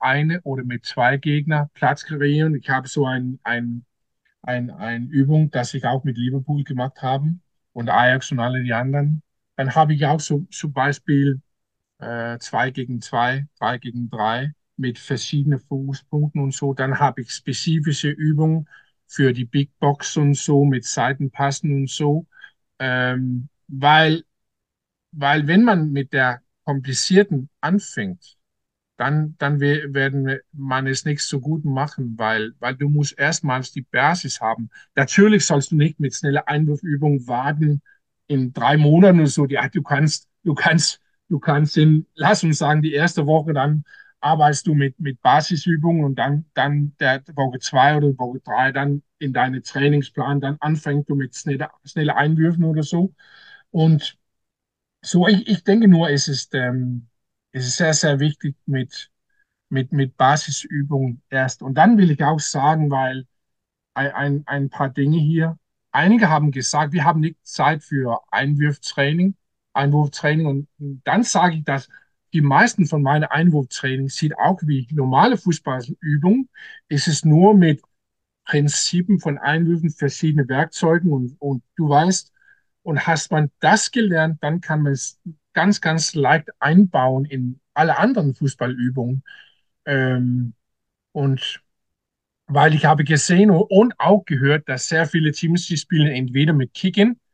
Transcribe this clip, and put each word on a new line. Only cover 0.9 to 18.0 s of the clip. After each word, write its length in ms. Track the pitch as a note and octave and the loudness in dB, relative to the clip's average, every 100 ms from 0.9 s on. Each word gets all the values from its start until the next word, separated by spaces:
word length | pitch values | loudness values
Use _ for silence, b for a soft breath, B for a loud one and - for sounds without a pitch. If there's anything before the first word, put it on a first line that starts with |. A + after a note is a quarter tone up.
| - B2 C3+ | -2 0 0
Gegner 520 | D3+ D3 D3 D3+ D3 | -2 -2 0 -2 -2
Platz 300 | - C3+ C#3+ | -4 -2 -2
kreieren. 520 | - D3+ C#3+ D3 D#3+ D3 | -6 -4 0 2 0 -2
Ich 120 | - | -4
habe 200 | C3+ C3 | -4 -4
so 180 | - C3+ | -4 -2
ein, 320 | B2+ B2+ C3 | -2 -6 -8
ein, 400 | A2 A#2+ A#2+ A#2+ - _ _ _ _ _ | -6 -4 -4 -8 -12 _ _ _ _ _
ein, 300 | - B2 B2 | -6 -6 -6
ein 340 | F#2 G#2+ A#2 B2+ | -8 -8 -8 -2
Übung, 460 | C#3+ C3+ D#3 D#3 | 0 2 2 2
das 200 | C3+ B2 | -2 -6
ich 100 | C#3 | -4
auch 180 | B2 C3 | -4 -4
mit 160 | C3+ A#2+ | -4 -4
Liverpool 460 | B2 C3+ C3 D3 | -4 -4 -4 -4
gemacht 360 | C#3 C3 B2+ - | -4 -6 -6 -6
habe 320 | C3+ C3+ D3+ F3 _ _ _ | -4 -2 -2 -4 _ _ _
und 140 | - A#2 | -10 -2
Ajax 440 | G2 - - - | 2 2 2 -2
und 80 | C3 | -4
alle 240 | A#2+ B2+ | -2 -2
die 100 | B2 | -2
anderen. 480 | A2+ C3 C#3+ C#3+ D#3 - _ _ | -2 -2 -2 -2 -2 -8 _ _
Dann 180 | - C3+ D3 | -8 -2 0
habe 180 | D#3 | 2
ich 100 | D3+ | 2
auch 140 | D3 D#3 | 0 -2
so, 260 | - D3 F#3 | -2 -4 -6
zum 220 | - D#3 | -10 -8
Beispiel, 680 | C3+ C3+ C#3+ - C#3+ C#3+ C3+ - _ _ _ _ _ | -2 -2 -2 -2 0 2 -2 -8 _ _ _ _ _
äh, 400 | A2+ A#2 A#2 A#2 | -12 -8 -8 -10
zwei 320 | - A2+ B2+ | -6 -4 -4
gegen 280 | C3 B2+ A#2+ | -4 -8 -8
zwei, 460 | - B2 A#2+ C3+ C#3+ - | -6 -2 -2 -2 -6 -6
drei 180 | A2 B2 | -6 -6
gegen 320 | B2+ A#2+ A#2+ | -8 -10 -8
drei 420 | A2+ G#2+ A#2 C#3+ D3 _ - | -4 -4 -2 -6 -10 _ -8
mit 220 | B2+ A#2+ | -6 -6
verschiedenen 640 | - C3+ - D3 C#3 C#3 | -6 -8 -4 -2 0 -2
Fokuspunkten 800 | - C#3 C#3 C3+ _ D3+ D3+ D3 | -4 -8 -8 -10 _ -4 -4 -2
und 100 | C#3 | -4
so. 220 | C3 C#3+ | -4 -6
Dann 240 | C3+ C3+ C3 | -4 -4 -2
habe 220 | C#3+ C3 | -2 -2
ich 100 | A#2 | -12
spezifische 800 | - - C3 - D#3+ D3+ C#3+ | -12 -8 -6 -2 -2 -2 -2